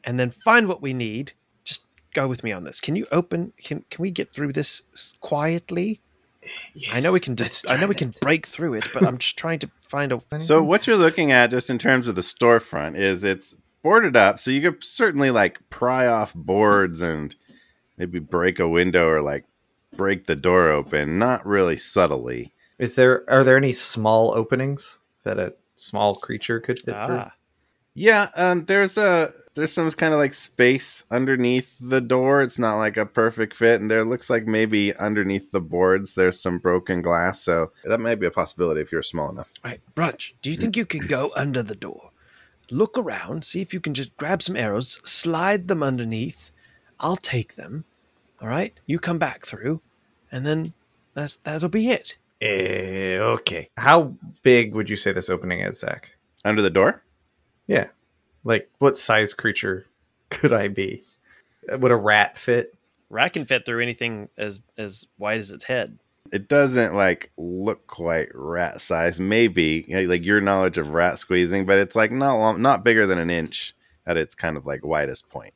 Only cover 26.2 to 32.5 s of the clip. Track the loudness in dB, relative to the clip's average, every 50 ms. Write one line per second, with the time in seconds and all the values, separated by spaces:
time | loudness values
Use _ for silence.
26.2 | -8 -10 -10 -10 -4 -4 -6 -4 -4 -6 -6 -6 -6 -10 -8 -6 -6 -6 -6 -6
27.2 | -6 -10 _ _ _ _ _ _ _ _ _ _ _ _ _ 2 4 4 4 4
28.2 | 2 0 0 0 2 2 2 0 0 0 2 2 2 2 0 0 2 4 4 4
29.2 | 2 0 -4 -16 -20 _ _ -4 -4 -2 -2 -2 -2 -2 0 0 0 2 2 2
30.2 | 2 0 -2 -8 -12 -10 _ 4 4 4 4 2 -2 -8 -12 -12 -8 _ -2 -2
31.2 | 0 0 0 0 2 0 0 0 -2 -6 -18 -16 -4 0 0 0 2 2 0 2
32.2 | 4 4 4 4 2 0